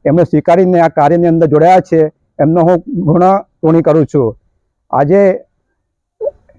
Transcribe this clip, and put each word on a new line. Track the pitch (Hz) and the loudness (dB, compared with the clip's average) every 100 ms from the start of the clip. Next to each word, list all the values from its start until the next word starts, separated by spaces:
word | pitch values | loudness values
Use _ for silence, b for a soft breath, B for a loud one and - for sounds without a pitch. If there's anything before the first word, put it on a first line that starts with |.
એમણે | 147 160 | -2 0
સ્વીકારીને | 170 151 160 170 185 175 | 0 -2 0 0 2 2
આ | 165 | 0
કાર્યની | 160 147 170 175 | 0 0 0 0
અંદર | 165 165 | 0 0
જોડાયા | 147 165 185 | 2 2 2
છે. | - 165 156 - _ - | 0 -2 -2 -6 _ -4
એમનો | 147 170 | -2 0
હું | 165 175 - | 0 0 -4
ઘણો | 226 147 170 180 196 - _ | -6 -2 0 0 -2 -6 _
ઋણી | 156 165 | -2 0
કરું | 160 156 143 | 2 0 0
છું. | 147 117 - _ _ _ _ _ | -2 -4 -6 _ _ _ _ _
આજે | 131 147 196 196 185 - _ _ _ _ _ _ _ 494 - _ | -4 0 2 0 -2 -10 _ _ _ _ _ _ _ -12 -12 _